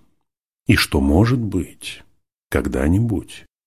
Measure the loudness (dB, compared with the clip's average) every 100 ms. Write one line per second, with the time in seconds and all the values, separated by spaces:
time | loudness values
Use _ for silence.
0 | _ _ _ _ _ _ 0 2 2 0
1 | 2 4 4 2 -2 -6 -8 -12 -18 -18
2 | -20 _ _ _ -6 -4 -2 -2 0 2
3 | 0 -4 -8 -18 -20 _